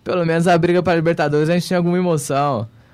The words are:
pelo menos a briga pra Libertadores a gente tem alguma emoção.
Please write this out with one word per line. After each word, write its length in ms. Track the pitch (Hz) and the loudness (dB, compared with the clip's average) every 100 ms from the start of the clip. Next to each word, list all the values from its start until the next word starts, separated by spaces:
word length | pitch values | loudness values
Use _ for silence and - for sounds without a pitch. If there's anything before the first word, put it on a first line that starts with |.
pelo 200 | - 180 165 | -6 -2 0
menos 220 | 165 180 | 0 2
a 100 | 170 | 2
briga 240 | 175 175 | 2 0
pra 120 | 170 165 | 2 0
Libertadores 540 | 160 170 147 147 156 | 0 0 0 0 0
a 40 | |
gente 140 | 175 - | 0 0
tem 80 | 180 | -2
alguma 200 | 175 180 | 0 0
emoção. 720 | 180 156 - 139 143 117 113 - - | 0 -2 -2 -2 0 -2 -6 -14 -20